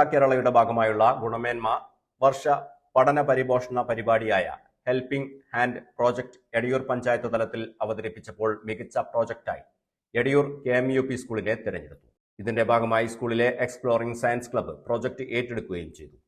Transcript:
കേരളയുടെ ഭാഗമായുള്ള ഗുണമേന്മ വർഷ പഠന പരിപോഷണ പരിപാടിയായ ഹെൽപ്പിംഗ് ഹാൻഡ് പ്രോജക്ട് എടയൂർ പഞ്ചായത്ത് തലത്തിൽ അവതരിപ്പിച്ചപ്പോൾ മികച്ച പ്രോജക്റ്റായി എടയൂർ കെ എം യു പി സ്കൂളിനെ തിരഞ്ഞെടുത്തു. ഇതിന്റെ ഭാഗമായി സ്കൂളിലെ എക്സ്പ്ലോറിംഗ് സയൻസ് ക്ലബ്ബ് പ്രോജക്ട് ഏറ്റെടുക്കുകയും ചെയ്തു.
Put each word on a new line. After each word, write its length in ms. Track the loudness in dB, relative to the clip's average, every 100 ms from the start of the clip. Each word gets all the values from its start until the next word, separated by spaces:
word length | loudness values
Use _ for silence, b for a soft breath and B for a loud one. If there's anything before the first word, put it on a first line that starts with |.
| 6
കേരളയുടെ 440 | 6 6 4 6
ഭാഗമായുള്ള 540 | 6 4 4 2 4 4 4
ഗുണമേന്മ 500 | -2 -4 -4 -2 -2 -4 -6 _ _ 2
വർഷ 200 | 2 2 0 0 -2 -20 _
പഠന 280 | 4 4 4
പരിപോഷണ 640 | 2 2 2 0 0 -4
പരിപാടിയായ 640 | -2 -2 2 0 2 0 0 -8 _ _
ഹെൽപ്പിംഗ് 460 | -2 -2 -2 -6 -6 -14 -8
ഹാൻഡ് 320 | -2 -2 -4 -12
പ്രോജക്ട് 460 | 0 0 0 -8 -14 _
എടയൂർ 280 | -2 0 -2
പഞ്ചായത്ത് 460 | -2 -2 0 0 0
തലത്തിൽ 320 | -2 -2 -6 -10 -6
അവതരിപ്പിച്ചപ്പോൾ 680 | -6 -4 -8 -12 -18 -4 -4 -4
മികച്ച 320 | -6 -10 -6 -6
പ്രോജക്റ്റായി 680 | -2 -2 -2 -4 -8 -10 -12 _ _ _ _
എടയൂർ 320 | -2 2 2 0 -4
കെ 140 | 0
എം 140 | 0 2
യു 120 | 0
പി 140 | -2 -6
സ്കൂളിനെ 380 | -6 -4 -2
തിരഞ്ഞെടുത്തു. 520 | -4 -4 -8 -12 -20 _ _ _ -10
ഇതിന്റെ 260 | -4 0
ഭാഗമായി 420 | 2 2 2 0 0
സ്കൂളിലെ 420 | -4 -4 0 0 0
എക്സ്പ്ലോറിംഗ് 580 | -6 -4 0 0 -2 -2
സയൻസ് 320 | -2 -2 -4
ക്ലബ്ബ് 240 | -6 -6 -12
പ്രോജക്ട് 460 | -6 -4 -4 -8 -4
ഏറ്റെടുക്കുകയും 600 | -4 -4 -6 -6 -8 -10
ചെയ്തു. 240 | -16 -20 _